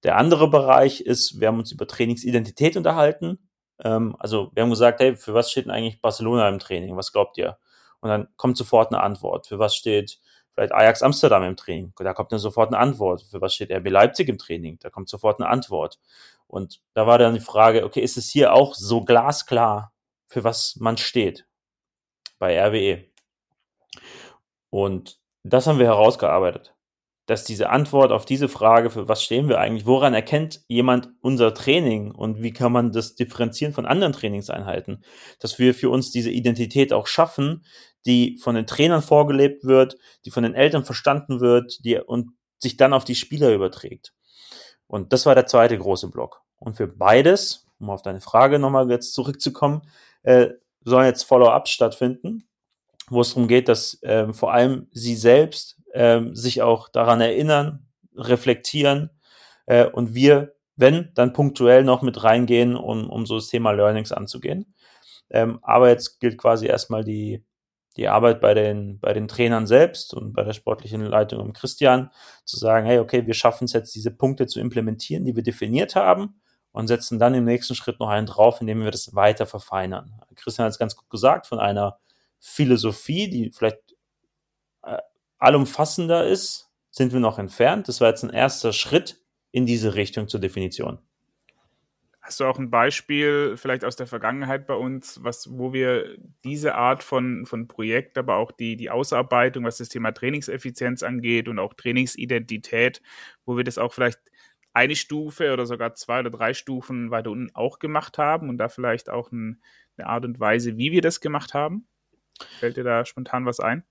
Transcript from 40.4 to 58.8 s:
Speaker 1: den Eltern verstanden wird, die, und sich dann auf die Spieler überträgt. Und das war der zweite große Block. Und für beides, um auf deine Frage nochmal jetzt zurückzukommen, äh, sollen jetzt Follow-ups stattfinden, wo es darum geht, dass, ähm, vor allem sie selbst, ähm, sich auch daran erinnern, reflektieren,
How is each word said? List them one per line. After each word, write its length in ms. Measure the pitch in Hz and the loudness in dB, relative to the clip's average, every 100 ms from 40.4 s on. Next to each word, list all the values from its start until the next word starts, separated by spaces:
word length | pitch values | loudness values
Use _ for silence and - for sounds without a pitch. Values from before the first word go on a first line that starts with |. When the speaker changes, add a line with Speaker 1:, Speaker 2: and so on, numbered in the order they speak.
Speaker 1:
den 120 | 117 | -2
Eltern 300 | 117 147 151 | 2 2 2
verstanden 560 | - 120 - 143 143 127 | -4 -4 -2 -2 -4 0
wird, 440 | 123 120 123 - | 4 4 2 -12
die, 140 | 117 113 | -4 -4
und 320 | - 120 117 _ _ _ | -2 -6 -6 _ _ _
sich 200 | 127 - | -8 2
dann 160 | 131 | 4
auf 100 | 131 | 4
die 100 | - | 0
Spieler 380 | 123 - 151 143 | -8 -8 0 2
überträgt. 600 | 107 95 - - - - _ _ _ - - - _ _ | 2 -2 -6 -18 -20 -20 _ _ _ -20 -20 -20 _ _
Und 260 | 104 92 | -10 -2
das 140 | 127 151 | 0 6
war 80 | |
der 120 | 131 127 | 6 6
zweite 300 | 123 117 113 | 4 4 2
große 320 | 92 95 92 | -2 -4 -4
Block. 340 | - - - _ _ | -10 -12 -12 _ _
Und 200 | 113 107 | -14 -8
für 100 | 104 | -8
beides, 760 | - 95 117 147 196 - - _ _ | 0 6 6 6 4 0 -10 _ _
um 120 | 104 | -10
auf 100 | 98 | -8
deine 220 | 101 95 | -8 -12
Frage 360 | - 110 135 147 | 0 4 6 4
nochmal 320 | 139 135 127 | 2 2 2
jetzt 220 | 123 123 | -2 -2
zurückzukommen, 720 | - 131 139 143 135 143 151 _ _ _ _ | -6 -6 -4 -6 -2 -2 -2 _ _ _ _
äh, 260 | - 127 120 - _ _ | 4 6 6 0 _ _
sollen 220 | 117 127 | 2 4
jetzt 200 | 131 123 | 4 2
Follow-ups 460 | - 127 120 120 - | 2 6 6 6 0
stattfinden, 760 | - 117 - 127 127 180 220 _ _ _ _ _ _ - | 0 -2 0 -4 -4 -10 -12 _ _ _ _ _ _ -4
wo 100 | 120 | 0
es 140 | 120 | 0
darum 140 | - 117 | 0 4
geht, 200 | 123 127 | 4 4
dass, 300 | 113 - - | 0 0 -10
ähm, 300 | - 110 110 | -2 0 0
vor 220 | 107 120 | -2 0
allem 340 | 120 127 131 - | 2 2 0 -8
sie 220 | 120 120 | -8 -6
selbst, 640 | 113 113 131 160 - - _ _ | 2 6 6 6 -2 -16 _ _
ähm, 420 | 127 120 117 117 | 2 4 4 0
sich 280 | 110 123 123 | -6 -6 0
auch 260 | 117 113 - | 2 2 0
daran 320 | 120 117 117 | 0 2 4
erinnern, 640 | 117 107 151 147 147 147 _ _ _ | 4 0 2 2 0 -8 _ _ _
reflektieren, 960 | - 113 123 131 117 - 151 | -14 -2 0 2 -2 -2 0